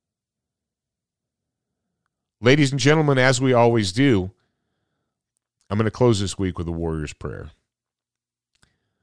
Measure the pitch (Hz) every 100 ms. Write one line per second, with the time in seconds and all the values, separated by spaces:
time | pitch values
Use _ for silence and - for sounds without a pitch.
0 | _ _ _ _ _ _ _ _ _ _
1 | _ _ _ _ _ _ _ _ _ _
2 | _ _ _ _ 117 151 139 135 131 160
3 | 147 131 127 123 131 120 120 117 95 104
4 | 139 101 92 - _ _ _ _ _ _
5 | _ _ _ _ _ _ - 104 107 -
6 | 123 101 95 - 95 87 85 82 82 80
7 | 73 - 73 50 73 _ _ _ _ _
8 | _ _ _ _ _ _ _ _ _ _